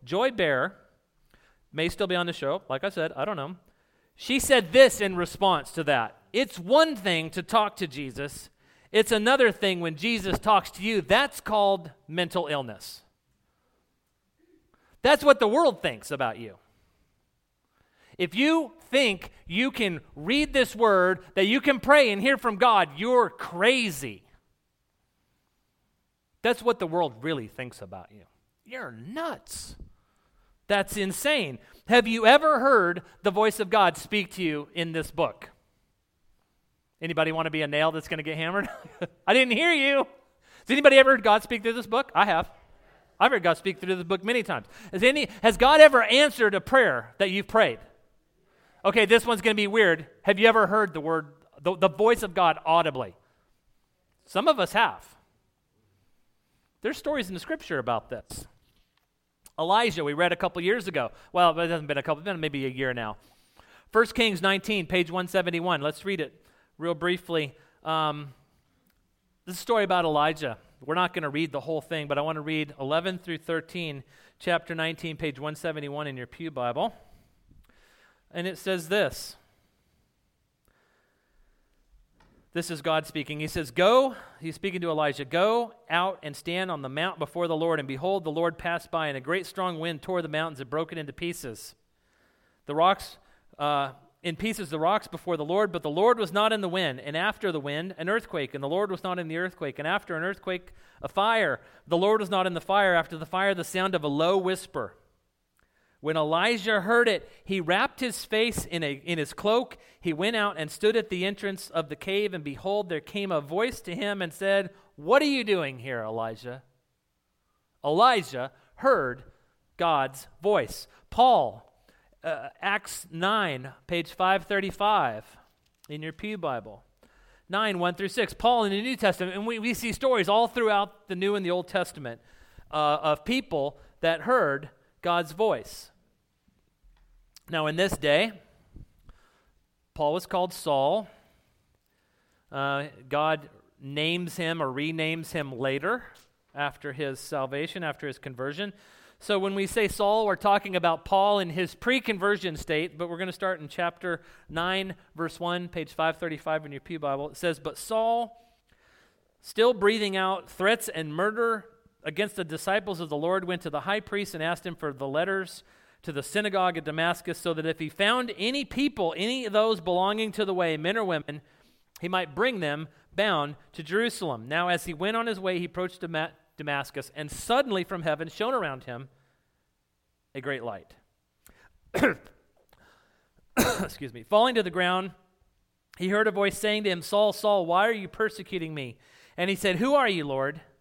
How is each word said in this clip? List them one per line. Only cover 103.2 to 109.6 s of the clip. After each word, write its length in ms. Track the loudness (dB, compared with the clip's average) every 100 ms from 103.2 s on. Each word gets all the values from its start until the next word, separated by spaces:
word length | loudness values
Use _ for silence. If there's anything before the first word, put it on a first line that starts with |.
| -8
fire, 280 | -2 0
the 80 | 0
sound 320 | -2 -2 0
of 80 | 0
a 60 | -2
low 280 | 0 2 2
whisper." 600 | 0 -4 -6 -10 -10 -12 _ _ _ _ _ _ _ _ _ _
When 180 | -4 0
Elijah 640 | 2 2 2 2 0 0
heard 260 | 2 4 4
it, 180 | 0 -4 -20 -4
he 160 | -4
wrapped 380 | 0 0 0 -2
his 260 | -6 -6 -4
face 400 | 0 0 -2 -6
in 160 | -6
a, 100 | -4
in 240 | -6 -6 -4
his 160 | -4
cloak. 460 | -4 0 0